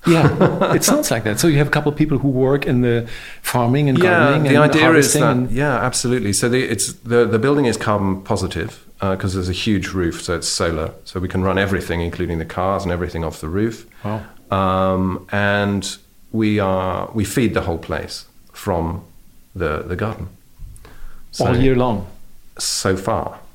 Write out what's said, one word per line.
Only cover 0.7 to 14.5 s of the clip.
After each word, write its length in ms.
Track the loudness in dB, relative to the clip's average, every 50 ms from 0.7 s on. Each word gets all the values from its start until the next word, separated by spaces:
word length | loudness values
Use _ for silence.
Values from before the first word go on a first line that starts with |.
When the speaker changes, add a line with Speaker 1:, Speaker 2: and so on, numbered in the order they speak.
| 2
Speaker 2:
<laughs> 20 |
Speaker 1:
it 100 | 2 2
sounds 260 | 2 2 2 2 0
like 140 | -2 0 0
that. 160 | -2 0 2
So 80 | 2 2
you 100 | 4 4
have 80 | 2
a 40 | 2
couple 200 | 2 0 0 0
of 80 | 0 0
people 200 | 0 2 2 0
who 100 | 2 0
work 380 | 2 2 2 2 2 2 0
in 160 | 0 2 2 2
the 260 | 2 2 0 0 -4 -10 -14 -14 -16 -18 -12 -10
farming 460 | -4 0 0 2 2 2 2 2 2
and 100 | 4 4
Speaker 2:
Yeah, 60 | 4
Speaker 1:
gardening 380 | 4 4 4 4 4 4 2 2 4 4
Speaker 2:
the 100 | 6 6
Speaker 1:
and 80 | 6
Speaker 2:
idea 100 | 4 4
is 40 | 4
Speaker 1:
harvesting 380 | 6 6 6 6 4 4 2 2
Speaker 2:
that, 80 | 4 2
Speaker 1:
and 140 | 2 0 0
Speaker 2:
yeah, 240 | 0 0 0 0 0 0
absolutely. 540 | 0 -2 -2 -2 0 0 0 0 0 0 0
So 160 | 0 0 2
the, 140 | 2 2 0
it's, 300 | 0 -2 -2 -4 -6 -6
the, 320 | -12 -6 0 4 4 4
the 140 | 4 4 2
building 240 | 2 4 2 4 2
is 120 | 2 0
carbon 460 | 0 0 0 0 2 2 0 -2 -2 -2
positive, 600 | -4 -2 -2 -2 -4 -4 -6 -6 -6 -8 -14 -20 -20 -12 -6
uh, 160 | -4 -2 -2
'cause 180 | -2 -2 -4 -2
there's 140 | -2 -2 -4
a 40 | -4
huge 360 | -4 0 0 0 0 0 -2
roof, 340 | -2 -2 -2 -2 -2 -4 -4
so 140 | -4 -4
it's 100 | -4 -4
solar, 460 | -4 -2 -2 -2 0 0 -2 -4 -6 -8 -12 -20
so 140 | -10 -8 -6
we 80 | -6
can 160 | -4 -2 0 0
run 160 | 2 2 2
everything, 420 | 0 0 0 -4 -2 -4 -4 -4 -4
including 360 | -4 -4 -4 -4 -4 -4 -6
the 60 | -6
cars 400 | -6 -6 -4 -2 -2 -2 -2 -2
and 80 | -2 -2
everything, 320 | -2 -4 -6 -4 -6 -6
off 160 | -6 -8 -8
the 80 | -10 -6
roof. 380 | -2 -2 -2 -2 -4 -8 -18 -20 -20 -12 -8
Speaker 1:
Wow. 160 | -8 -8 -8 -8 -12 -20 -20 -8 -4